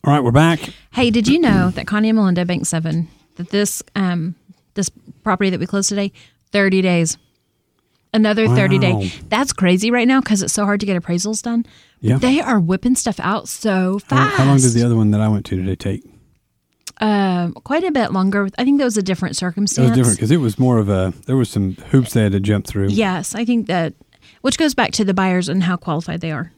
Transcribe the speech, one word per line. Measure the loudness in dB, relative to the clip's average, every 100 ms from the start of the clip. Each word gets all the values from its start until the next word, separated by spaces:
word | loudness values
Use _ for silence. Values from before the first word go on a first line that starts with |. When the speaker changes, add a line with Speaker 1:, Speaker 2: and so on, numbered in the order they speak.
Speaker 1:
All | 2
right, | 2
we're | 2
back. | 4 4 2 -6 -18 _
Speaker 2:
Hey, | -2 0
did | 2 2
you | 2
know | 4 2 0
that | -2 -4
Connie | -2 0
and | 2
Melinda, | 2 0 -2
Bank | -2 -2
Seven, | -4 -4 -4 -6 -10 _ -14
that | -6
this, | -2 -2 -4 -10 -4
um, | -2 -2 -6 -10 _ -20 _ -6
this | -6 -8 -20 -10
property | -4 0 0
that | -2
we | -4
closed | -2 -2
today, | -2 -4 -8 -20 _ _
thirty | 0 2 2
days. | 2 2 0 -4 _ _ _ _ _ _ _ _ _
Another | 0 2 2 2
thirty | 4 4 2
Speaker 1:
Wow. | 2 0
Speaker 2:
day. | -4 -8 -4
That's | -2 -2
crazy | 0 0 2 2
right | 0 2
now | 2
'cause | 2 -2
it's | -2
so | -2 -2
hard | -2
to | -2
get | -4
appraisals | -2 -4 -2 -6
done. | -4 -4 -4 -12 _ _
Speaker 1:
Yeah. | 0 2
Speaker 2:
They | 2 0
are | 2 0
whipping | 2 0 0 0
stuff | -2 -4
out | -4 -4 -6
so | -6 -2 0 0 -2 -2
Speaker 1:
How, | 0 0
how | 2 4
long | 4
did |
Speaker 2:
fast. | 4 4
Speaker 1:
the |
other | 2 4
one | 4
that | 2
I | 2
went | 0 -2
to | -4
today | -4 -4
take? | -4 -6 -10 _ _ _ _ _ _ _ -20 -4
Speaker 2:
Um, | 0 0 0 0 -2 -6
quite | -4 -2 0
a |
bit | 0 0
longer. | 0 0 0 -2 -2
I | 0
think | 2
that | 2
was | 0
a |
different | -2 -2 -4 -4
Speaker 1:
It |
Speaker 2:
circumstance. | -6 -2 -2 2 2
Speaker 1:
was | 4
different | 2 2
'cause | 2
it | 2
was | 2 2
more | 2 4
of | 2
a, | 0 0 -4 -2
there | -2
was | 0
some | 0 -2 -4 0
hoops | 2 2
they | 0
had | 2
to | 2
jump | 0 0 -2
through. | -2 0
Speaker 2:
Yes, | 0 0 -2 -6 -6
I | -2
think | -2 0
that, | -2 -4 -8 _ _ _ _
which | -4 0
goes | 0
back | 0 -2
to | 0 0
the |
buyers | 2 0 0 -2
and | -2
how | 0 -2
qualified | -4 -6 -6 -8
they | -8
are. | -8 -10